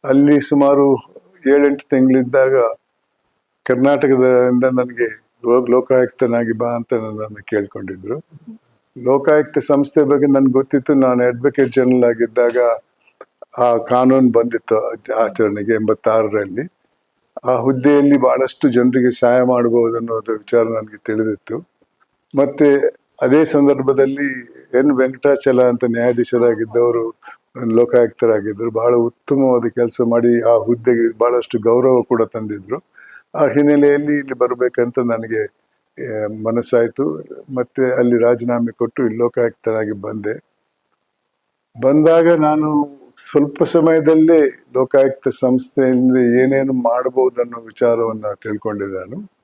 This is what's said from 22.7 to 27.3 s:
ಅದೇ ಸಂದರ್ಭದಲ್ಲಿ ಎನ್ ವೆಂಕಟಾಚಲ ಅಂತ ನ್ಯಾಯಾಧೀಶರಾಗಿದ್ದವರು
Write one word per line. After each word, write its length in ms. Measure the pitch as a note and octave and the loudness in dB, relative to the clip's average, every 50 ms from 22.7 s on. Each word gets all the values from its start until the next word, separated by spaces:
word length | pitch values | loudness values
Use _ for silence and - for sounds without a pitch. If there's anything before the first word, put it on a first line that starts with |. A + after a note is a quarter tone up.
| C#3+ C#3 - C#3 - _ _ _ _ - | 4 2 0 -2 -4 _ _ _ _ -4
ಅದೇ 220 | C3+ B2+ C3+ D#3 D#3+ | 0 2 4 2 2
ಸಂದರ್ಭದಲ್ಲಿ 1000 | D3 - D3 C#3+ C#3+ C#3 C3 C3+ C3+ C3+ C3 C3+ C3+ C3+ C#3 C#3+ C#3 C3 B2+ A#2+ A#2 - - - _ - B2+ | 2 2 2 2 2 2 0 0 -2 0 0 0 -2 -2 -6 -6 -8 -8 -10 -16 -20 -20 -20 -18 _ -2 0
ಎನ್ 120 | C3+ D3 | 2 2
ವೆಂಕಟಾಚಲ 720 | C#3 B2 C3 C3 C3 B2+ - C#3+ C#3 C#3 - C#3+ B2+ B2 B2+ | 2 0 0 -2 -4 -2 0 0 0 2 0 0 2 4 2
ಅಂತ 200 | B2 A#2+ A#2 - | 2 0 0 -2
ನ್ಯಾಯಾಧೀಶರಾಗಿದ್ದವರು 1300 | A#2+ A2+ A#2+ A#2+ B2 A#2+ A#2+ A#2+ - - A#2+ A#2+ A#2+ A#2 G#2+ A#2 A2 A2+ A#2+ A#2+ A#2+ A#2 A#2 A2+ A2+ - _ _ - | -4 -2 0 0 0 0 -2 -4 -2 0 0 0 0 0 -2 -6 -4 -2 0 0 0 0 -2 -6 -6 -12 _ _ -20